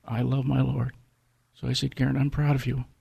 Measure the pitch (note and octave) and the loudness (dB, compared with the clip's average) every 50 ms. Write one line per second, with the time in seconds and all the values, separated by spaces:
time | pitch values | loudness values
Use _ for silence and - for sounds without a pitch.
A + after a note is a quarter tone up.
0 | _ - A2+ A#2 B2+ B2 C3 C#3 C3 C#3+ C3 C3 C3 B2+ C3+ C3 A#2+ B2 - - | _ -4 -2 -2 0 0 0 0 0 0 2 2 2 0 0 -2 -2 -4 -4 -12
1 | - _ _ _ _ _ _ _ _ _ _ - - B2 B2+ - - C3 - - | -20 _ _ _ _ _ _ _ _ _ _ -8 -4 -2 -2 0 -2 -4 0 0
2 | B2+ C3+ C3+ C3+ C3+ C#3+ - - D3+ D3 C#3+ C3+ - B2 C3 C3 B2 - _ _ | 0 2 2 2 0 0 0 0 2 2 2 2 0 -2 -2 -4 -6 -8 _ _